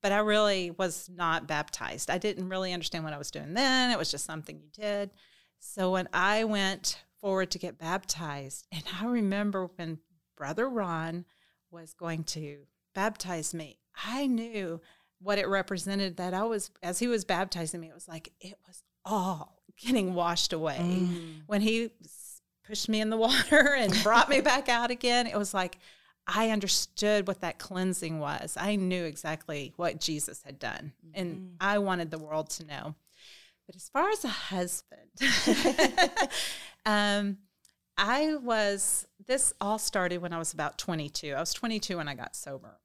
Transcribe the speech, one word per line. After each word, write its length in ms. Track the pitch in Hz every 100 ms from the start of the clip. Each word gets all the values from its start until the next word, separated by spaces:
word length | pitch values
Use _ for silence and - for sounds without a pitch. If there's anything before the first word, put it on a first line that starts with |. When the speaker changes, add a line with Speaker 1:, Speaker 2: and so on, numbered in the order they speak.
Speaker 1:
but 100 | 196
I 60 | 202
really 520 | 214 208 208 196 175
was 380 | 170 190 - -
not 340 | 180 170 165 147
baptized. 640 | 151 151 - - - -
I 80 | 180
didn't 320 | 208 196 185
really 240 | 190 185
understand 300 | 180 160 170
what 100 | 160
I 40 | 147
was 140 | 143
doing 220 | 147 147
then. 380 | 185 269 262 254
It 60 | 233
was 140 | 160
just 140 | 143 -
something 340 | 160 156 156
you 100 | 151
did. 400 | - 208 202 202 _ _ _ _ _
So 320 | - - 185
when 160 | 185 180
I 300 | - 185 214 226
went 560 | 214 190 196 - - - _
forward 320 | 202 190 185
to 80 | 180
get 180 | 180 -
baptized, 880 | 160 185 190 156 165 143 139 - -
and 120 | 170 151 180
I 40 | 220
remember 640 | 240 202 196 208 190 180 -
when 240 | 165 160 _ _ _ _
Brother 320 | 143 202 254
Ron 560 | 240 190 165 160 170 175 _ _ _ _
was 220 | 170 160
going 300 | - 170 160
to 360 | 156 156 151 143 143 _ _ -
baptize 580 | 202 214 180 175 156
me, 240 | 165 156 - _ - 208
I 200 | 254 285
knew 520 | 240 233 220 185 165 - _ _ _
what 160 | 185 202
it 100 | 196
represented, 640 | 196 185 190 175 196 196 170
that 160 | 180
I 100 | 185
was, 280 | 226 220 - _
as 180 | 175 185
he 80 | 240
was 180 | 226 190
baptizing 560 | 175 190 180 160 175
me, 80 | 160
it 40 |
was 140 | 147 -
like, 240 | 165 - _
it 160 | 185 202 _
was 160 | 185 _ _
all 580 | 185 208 185 165 - _ _ -
getting 360 | 240 254 190
washed 400 | 180 170 170 -
away. 240 | 175 156 143
Speaker 2:
Mm. 640 | 175 185 180 175 165 156 156
Speaker 1:
When 140 | 208
he 300 | 214 226 233 _ 165
s-, 360 | - - - _ _ -
pushed 220 | 214 -
me 140 | 220
in 80 | 214
the 80 | 220
<laughs> 100 | 226
water 460 | 262 - 302 294 277
and 160 | 214 220
brought 280 | 208 233 254
me 100 | 277
back 300 | 294 262 269
out 220 | 240 240
again, 360 | 247 247 240 233
it 80 | 208
was 160 | 202
like, 240 | 202 180 - - - _ _ -
I 260 | 208 226
understood 760 | 214 190 - - - 208 214 196
what 140 | 196
that 180 | 170 -
cleansing 600 | - 185 185 180 165 160
was. 360 | 147 147 - -
I 200 | 196 208
knew 260 | 185 185
exactly 680 | 170 - 160 156 - 147 135 -
what 240 | 175 160
Jesus 420 | - 151 - - -
had 120 | 135
done, 360 | 117 - 151 - 165
and 220 | 160 180 170
Speaker 2:
Mm-hmm. 120 | 185 175
Speaker 1:
I 200 | 190 208
wanted 320 | 202 180 165
the 80 | 160
world 300 | 156 156 156
to 140 | - 156
know. 300 | 143 - 156 _ _ - - - _ _
But 80 | 185
as 140 | -
far 200 | 262 359
as 140 | 427
a 60 | 262
husband, 800 | 202 - 190 180 - - - - -
<laughs> 720 | 269 - - - 349 285 285 - 359 - 381 - - - - - -
um, 520 | 208 208 202 202 196 _ _ _ _ _ -
I 380 | 202 254 311 302
was, 680 | 240 226 208 196 190 - - _ -
this 260 | 262 - -
all 180 | 202 214
started 440 | - 202 180 175
when 120 | 175
I 40 | 170
was 140 | 160
about 240 | - 156 -
twenty-two. 560 | - 165 147 - 151
I 60 | 139
was 140 | 131
twenty-two 440 | - 240 220 - 180
when 100 | 151
I 80 | 131
got 200 | - -
sober. 440 | - 139 - -